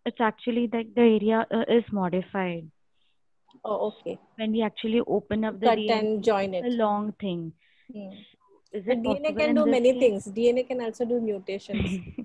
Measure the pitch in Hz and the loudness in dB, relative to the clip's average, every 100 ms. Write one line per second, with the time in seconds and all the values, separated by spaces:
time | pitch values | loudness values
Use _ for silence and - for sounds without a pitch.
0 | 240 - 220 214 - 240 240 233 226 240 | -8 -2 -2 -2 -2 -2 0 -2 -2 4
1 | 233 214 208 220 - 226 - 233 - 208 | 6 6 2 0 0 0 2 2 2 -2
2 | 180 180 180 196 185 170 156 _ _ _ | -2 -2 -2 -4 -4 -6 -12 _ _ _
3 | _ _ _ _ _ 254 - 202 214 - | _ _ _ _ _ -12 -6 -4 -4 -6
4 | - 190 _ - 220 220 214 - 220 226 | -12 -12 _ -6 -2 0 -2 -4 -2 -2
5 | - 202 - 214 214 196 240 220 214 220 | 0 -2 -2 -4 -4 0 2 2 2 0
6 | 214 214 214 202 196 185 247 233 214 208 | 0 -2 0 0 0 -4 -2 0 0 0
7 | 208 - 202 175 165 - _ _ - 220 | -4 -6 -6 -6 -8 -12 _ _ -20 -16
8 | 196 202 208 _ _ _ _ 208 190 247 | -16 -18 -20 _ _ _ _ -6 -2 0
9 | 247 277 302 302 302 294 294 262 240 247 | 0 0 -2 0 2 4 4 4 4 6
10 | 254 196 208 196 240 247 247 254 226 220 | 4 2 -4 0 2 2 0 -4 -4 -4
11 | 233 240 226 196 190 196 - 202 180 185 | -2 0 -2 -4 -6 -8 -4 -4 -2 -4
12 | 175 - | -8 -14